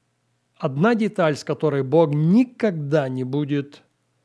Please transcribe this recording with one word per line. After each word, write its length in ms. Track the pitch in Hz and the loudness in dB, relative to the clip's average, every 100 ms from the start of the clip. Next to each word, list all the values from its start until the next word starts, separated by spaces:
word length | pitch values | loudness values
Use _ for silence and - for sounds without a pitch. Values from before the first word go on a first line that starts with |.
| _ _ _ _ _ - | _ _ _ _ _ -8
одна 380 | 160 139 214 | -6 0 2
деталь, 420 | 226 214 - 160 135 | 2 -2 0 0 0
с 80 | |
которой 380 | - 143 151 139 | -4 -2 -2 -2
Бог 320 | 131 160 160 | 0 2 2
никогда 920 | 147 160 220 247 - 220 165 143 156 131 | 2 4 4 2 0 -2 -2 -2 0 0
не 160 | 127 | -4
будет 580 | 127 143 143 143 143 - _ _ _ _ | -4 -4 -2 -4 -6 -14 _ _ _ _